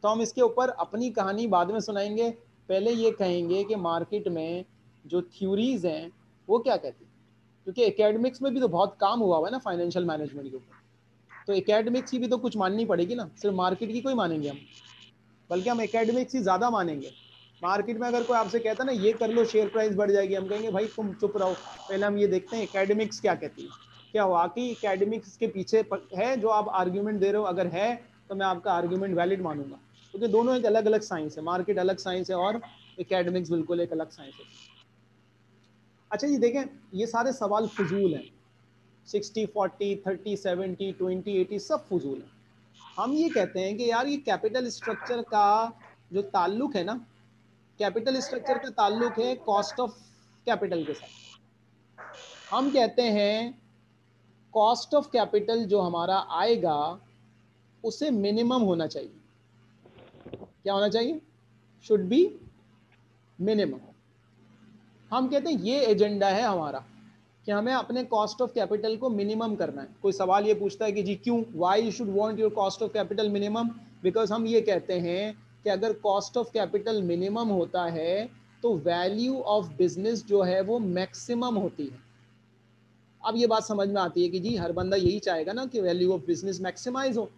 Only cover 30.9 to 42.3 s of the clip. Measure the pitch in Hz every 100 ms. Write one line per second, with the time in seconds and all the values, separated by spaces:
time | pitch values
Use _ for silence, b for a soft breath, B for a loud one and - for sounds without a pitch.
30.9 | 214 214 170 151 151 160 180 180 196 185
31.9 | 190 - 185 180 185 185 220 - - -
32.9 | - 175 185 175 180 170 170 156 175 170
33.9 | 160 160 - 139 - - - - - _
34.9 | _ _ _ _ _ _ _ _ _ _
35.9 | _ _ 208 285 285 240 262 269 - -
36.9 | 185 226 226 247 - 208 208 220 - 185
37.9 | 196 190 147 - _ _ _ _ _ _
38.9 | _ - 208 208 - 208 208 190 - 202
39.9 | 196 196 190 214 196 196 175 190 180 196
40.9 | 185 185 185 202 196 185 208 - 302 -
41.9 | 180 139 135 -